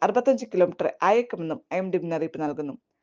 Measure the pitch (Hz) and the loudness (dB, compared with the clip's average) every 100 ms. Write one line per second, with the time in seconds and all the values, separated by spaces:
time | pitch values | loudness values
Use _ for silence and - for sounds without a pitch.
0 | 190 208 247 247 - 180 175 - - - | 0 2 2 2 0 2 2 2 -4 0
1 | 185 226 240 180 160 143 - 175 190 180 | 2 4 2 -4 -6 -8 -6 -6 -2 -2
2 | 165 160 160 165 151 147 147 - _ _ | -2 -4 -4 -4 -6 -4 -8 -10 _ _